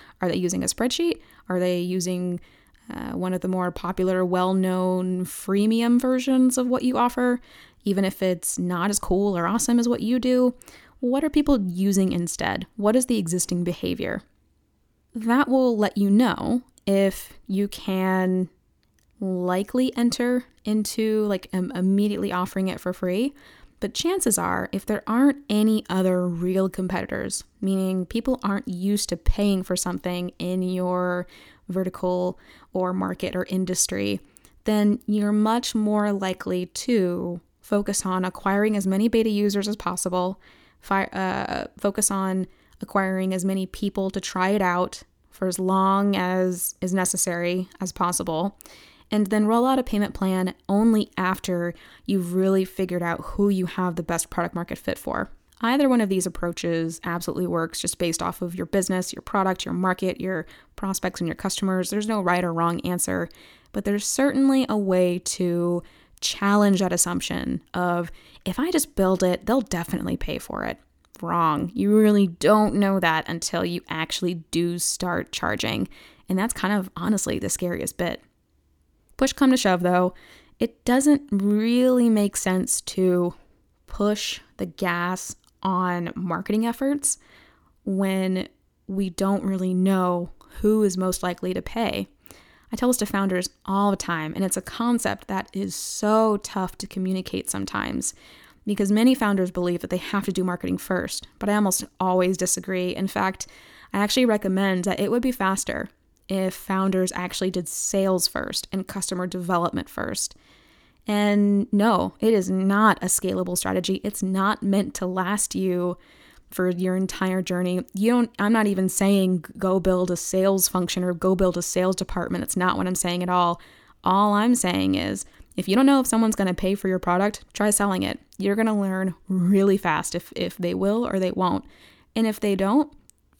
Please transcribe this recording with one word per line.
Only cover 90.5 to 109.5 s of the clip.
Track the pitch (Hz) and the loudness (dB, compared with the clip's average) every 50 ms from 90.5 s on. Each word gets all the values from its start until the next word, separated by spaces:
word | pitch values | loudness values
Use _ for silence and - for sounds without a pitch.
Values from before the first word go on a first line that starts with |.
| - - | -10 -2
who | - 214 220 214 | 2 2 4 4
is | 214 196 175 185 | 2 2 2 0
most | 185 185 175 - | -2 -2 -2 -2
likely | - 180 175 - 185 185 180 | -4 -4 -4 -4 -4 -4 -4
to | 180 | -4
pay. | 170 - - 226 226 - - - 190 - _ _ _ - - - - _ _ _ _ - | -6 -6 -4 -2 -2 -2 -2 -4 -6 -8 _ _ _ -20 -20 -20 -20 _ _ _ _ -10
I | 226 | -4
tell | - 247 247 | 0 2 2
this | 247 | 2
to | - 220 | 0 -2
founders | - - 196 196 196 185 180 180 - _ _ - | -2 -2 -2 0 0 -2 -2 -4 -6 _ _ -6
all | 202 190 196 202 202 | -2 0 2 2 2
the | 196 | 2
time, | 196 - - 170 160 156 156 - | 0 -2 -6 -6 -4 -4 -6 -4
and | - 196 | -4 -2
it's | 185 - | -2 -2
a | 190 | -4
concept | - - - - 233 240 240 233 - 196 196 - - - | -6 -10 -8 -4 -2 0 0 0 0 -2 -4 -4 -8 -6
that | 196 190 196 - | -6 -6 -6 -6
is | - 190 202 185 - | -8 -8 -6 -6 -8
so | - - - - - 214 208 214 220 226 220 208 202 | -8 -10 -8 -6 -2 0 2 4 4 4 4 2 0
tough | - - - 196 185 185 - - | -4 -6 -6 -4 -4 -4 -6 -10
to | - - | -14 -8
communicate | - 190 185 185 190 185 185 - - - - - | -6 -4 -2 -2 -2 -4 -4 -4 -6 -6 -4 -4
sometimes | - - 98 - - 101 - - - 64 - - - - - - - - - - - _ - | -6 -6 -6 -4 -4 -4 -2 -2 -4 -4 -4 -6 -8 -10 -20 -20 -20 -20 -20 -20 -20 _ -4
because | 208 208 - 202 196 | -4 0 0 2 4
many | 208 214 233 262 254 | 4 6 6 6 4
founders | 254 226 208 196 185 185 180 | 4 2 0 2 2 0 0
believe | - 180 175 175 175 165 | -2 -2 -2 0 -2 -2
that | - - | -4 -4
they | - - | -4 -4
have | - - - 196 - | -4 -2 -4 -2 -2
to | 202 | 0
do | 180 190 | 0 0
marketing | 185 185 175 - - - 190 190 | 0 0 -2 -4 -4 -4 -4 -4
first, | - - 185 175 - - - - - - _ - | -2 -2 -2 -2 -2 -4 -8 -10 -12 -14 _ -6
but | 202 202 | -2 0
I | 208 | 2
almost | 208 208 190 180 - - - _ - | 2 2 2 0 -2 -4 -8 _ -2
always | 185 185 180 185 180 180 190 | 0 2 4 4 4 4 2
disagree. | 160 185 180 - 185 - 190 190 185 180 180 - | 0 0 -2 -2 -4 -4 -4 -4 -2 -2 -4 -4
In | - 196 | -4 -4
fact, | 190 - 208 190 190 190 - - - - - - - - - - - | -4 -2 0 -2 -2 -2 -4 -12 -16 -18 -20 -20 -20 -20 -20 -16 -6
I | - 202 | -2 -2
actually | 208 208 - 262 254 | 0 2 2 2 4
recommend | 233 214 208 - 190 190 190 196 196 185 180 175 | 4 2 2 0 0 0 2 2 2 0 0 0
that | 202 - - | -2 -2 0
it | 202 156 | 0 0
would | 226 247 | 0 0
be | 240 262 | 0 -2
faster | 247 - 196 190 190 196 - - - - - - _ _ _ _ _ _ _ - | -2 0 -2 -2 0 -2 -4 -6 -6 -6 -8 -10 _ _ _ _ _ _ _ -6
if | 190 190 190 180 - | -4 -2 -2 -2 -4
founders | - - - 190 190 190 196 190 185 185 185 | -6 -6 -2 -2 0 2 2 2 2 0 0
actually | - 175 180 175 - - 185 196 | -2 -6 -8 -8 -6 -4 -4 -2
did | - 180 165 - | -2 -4 -6 -6
sales | - - - - - 196 190 190 190 180 - | -6 -6 -4 -2 0 0 2 2 2 0 0
first | - - - - - - - - - | -2 -4 -6 -8 -6 -6 -8 -8 -6
and | - 190 185 | -8 -8 -8
customer | - - 196 - - 190 180 180 | -6 -8 -8 -6 -6 -6 -6 -6
development | 175 185 185 175 175 | -6 -6 -6 -4 0